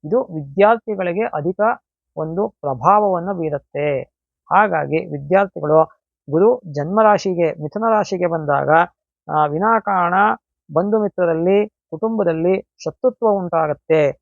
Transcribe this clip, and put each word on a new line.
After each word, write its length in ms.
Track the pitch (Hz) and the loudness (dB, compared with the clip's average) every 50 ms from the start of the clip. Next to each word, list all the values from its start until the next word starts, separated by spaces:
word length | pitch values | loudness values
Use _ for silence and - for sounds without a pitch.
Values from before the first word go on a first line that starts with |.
| - | -4
ಇದು 180 | 151 180 254 | -2 -2 -2
ವಿದ್ಯಾರ್ಥಿಗಳಿಗೆ 1000 | 262 - 170 156 147 139 139 190 202 208 233 226 _ - 214 190 185 175 170 196 226 | -2 -2 -8 -10 -10 -8 0 4 4 4 4 2 _ -8 -6 -4 -4 -4 -2 -4 -4
ಅಧಿಕ 360 | - - 151 143 170 185 - 208 226 247 - _ _ _ _ _ _ _ | -4 -4 -4 -4 -4 -2 0 -2 -2 -2 -4 _ _ _ _ _ _ _
ಒಂದು 320 | 156 156 160 165 180 208 214 | -8 -8 -6 -4 -4 -4 -4
ಪ್ರಭಾವವನ್ನು 840 | _ _ - 143 135 123 110 170 202 208 208 202 185 175 165 190 202 | _ _ -6 -6 -6 0 2 4 4 4 4 2 0 -2 -4 -6 -6
ಬೀರುತ್ತೆ. 680 | 175 165 156 139 - _ _ _ 143 147 147 143 131 - _ _ _ _ _ _ _ _ - | -4 -4 -4 -6 -6 _ _ _ -4 -4 -2 -2 -4 -6 _ _ _ _ _ _ _ _ 0
ಹಾಗಾಗಿ 540 | 151 185 214 202 175 156 147 139 143 160 - | 2 2 2 2 0 -4 -2 -2 -2 -4 -4
ವಿದ್ಯಾರ್ಥಿಗಳು 800 | 170 151 143 143 143 180 190 202 190 _ 170 151 151 151 160 160 - _ _ _ _ _ _ _ - | -4 -10 -10 -4 0 2 2 2 0 _ -6 -2 2 4 4 4 2 _ _ _ _ _ _ _ -4
ಗುರು 300 | 143 160 190 226 247 247 _ 170 | 0 2 4 4 2 0 _ -10
ಜನ್ಮ 300 | 143 143 143 160 196 214 | -6 -6 -6 -2 0 2
ರಾಶಿಗೆ, 600 | 220 214 208 190 - 196 185 170 170 156 - 160 | 4 4 4 2 0 -4 -2 0 0 -2 -2 -4
ಮಿಥುನ 220 | 151 147 - 208 220 226 | -10 -8 -6 -4 -2 0
ರಾಶಿಗೆ 360 | 220 214 190 - 196 180 180 | 0 0 0 -2 -4 -4 -2
ಬಂದಾಗ, 440 | 170 165 165 156 147 143 143 139 139 156 160 175 - _ _ _ _ _ _ _ - | -2 -2 -4 -2 0 0 0 2 4 4 4 4 2 _ _ _ _ _ _ _ -4
ಆ, 160 | 151 151 151 | 0 0 0
ವಿನಾಕಾರಣ 680 | 147 147 160 196 220 226 220 - 208 196 185 175 175 180 190 202 214 226 226 _ _ _ _ _ _ | 0 0 -2 0 2 0 0 0 -2 -2 0 0 0 2 2 2 2 0 -2 _ _ _ _ _ _
ಬಂಧು 260 | 147 160 185 208 214 220 | -2 0 0 2 0 0
ಮಿತ್ರರಲ್ಲಿ, 680 | 208 196 _ - 180 170 165 160 170 180 196 202 208 214 | 0 -2 _ -2 0 0 0 0 2 2 2 2 2 0
ಕುಟುಂಬದಲ್ಲಿ 920 | _ _ _ _ - 156 - 226 226 214 202 170 165 160 165 180 190 - - _ _ _ - | _ _ _ _ -10 -6 -4 -4 -2 0 0 0 0 0 0 0 0 0 -4 _ _ _ -10
ಶತ್ರುತ್ವ 460 | 160 - _ - 254 247 _ 233 220 | -10 -10 _ -2 -2 -2 _ 0 0
ಉಂಟಾಗತ್ತೆ. 800 | 202 196 180 175 170 165 160 151 147 - _ _ 160 156 151 139 - _ | 0 0 -2 -2 -2 -2 -2 -2 -4 -8 _ _ 2 2 2 2 -2 _